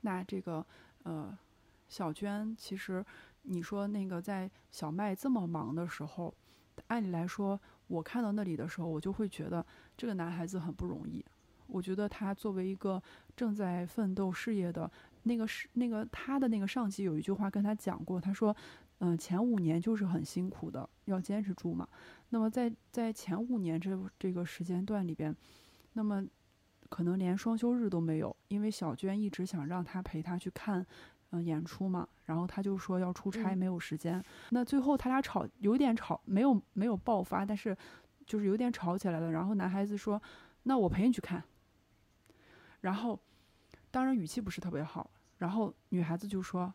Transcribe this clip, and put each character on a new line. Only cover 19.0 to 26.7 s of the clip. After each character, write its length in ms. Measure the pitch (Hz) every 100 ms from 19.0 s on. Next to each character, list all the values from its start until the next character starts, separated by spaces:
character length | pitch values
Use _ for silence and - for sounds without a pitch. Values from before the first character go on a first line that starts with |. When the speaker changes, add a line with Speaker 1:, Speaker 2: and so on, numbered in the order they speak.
Speaker 1:
嗯， 160 | 175 170
前 240 | - 180
五 160 | 240 220
年 200 | 165 165
就 160 | 180
是 120 | 220 196
很 180 | 180
辛 240 | 151 - 180
苦 220 | - 165
的， 180 | - - _
要 160 | - 185
坚 240 | 175 202
持 80 | 202
住 220 | 175 175
嘛。 120 | 170 - - - - -
那 80 | 233
么 100 | 220
在， 240 | 220 240 226 _
在 220 | - 226
前 260 | 214 - 185
五 200 | 240 247
年 200 | 180 165
这， 220 | 185 190 190 _
这 140 | 190
个 140 | 180 175
时 180 | -
间 180 | 170 180
段 240 | 196 214 180
里 80 |
边， 220 | 160 156 151 - - - - -
那 100 | -
么 220 | 214 202 190 _ _ _ _